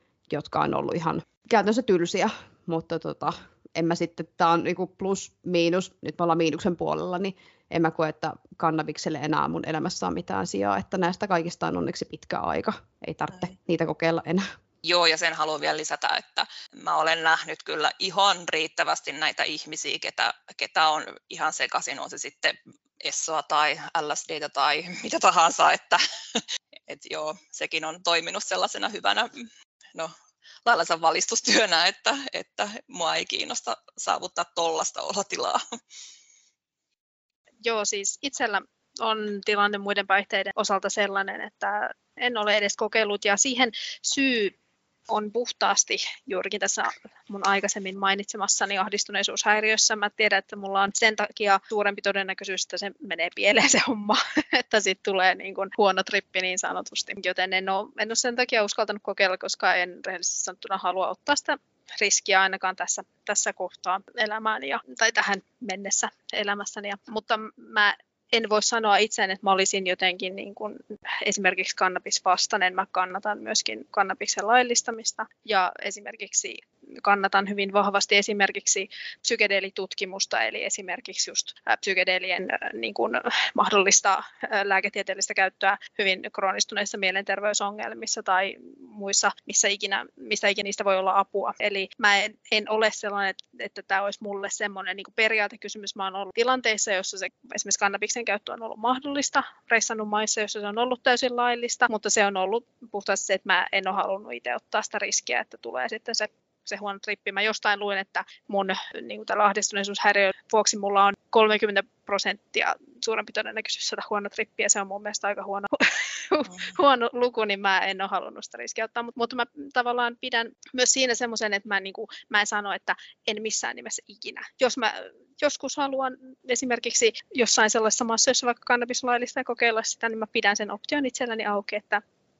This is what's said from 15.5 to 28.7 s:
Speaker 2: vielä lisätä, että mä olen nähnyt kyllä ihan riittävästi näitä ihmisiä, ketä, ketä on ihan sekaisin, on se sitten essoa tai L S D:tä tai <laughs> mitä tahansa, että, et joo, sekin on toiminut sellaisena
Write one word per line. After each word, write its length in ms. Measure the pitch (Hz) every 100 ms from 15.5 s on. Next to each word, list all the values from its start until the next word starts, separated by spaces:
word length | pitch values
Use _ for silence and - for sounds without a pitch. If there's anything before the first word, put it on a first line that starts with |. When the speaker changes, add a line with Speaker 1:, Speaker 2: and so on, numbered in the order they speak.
| 151
Speaker 2:
vielä 160 | 156 156
lisätä, 320 | 156 147 123
että 380 | - - - - - - -
mä 140 | 170 156
olen 260 | 156 165
nähnyt 400 | 160 160 165 156
kyllä 280 | - 156 151 -
ihan 400 | 190 190 196 180 175
riittävästi 600 | 160 160 - 156 156 -
näitä 300 | 147 156 -
ihmisiä, 560 | - 151 151 151 147 160
ketä, 360 | - - 120 - _ -
ketä 320 | - - 160
on 160 | 151 - - -
ihan 220 | 170 156
sekaisin, 480 | - 127 143 135 135
on 100 | 139
se 80 | 135
sitten 400 | 139 - 156 - - - _ _ 156
essoa 380 | - - 156
tai 380 | - 151 151 156 151 170
L 100 | 151 151
S 140 | -
D:tä 200 | 156 147
tai 360 | - 139 147 175
<laughs> 140 | 180
mitä 180 | 226 320
tahansa, 520 | 196 180 165 - 151
että, 260 | - - 220 - - - 233 - - _ - -
et 120 | 151 -
joo, 260 | 156 151 160 _
sekin 340 | - 151 160 156
on 180 | 175
toiminut 420 | 175 170 165 202 -
sellaisena 440 | 185 196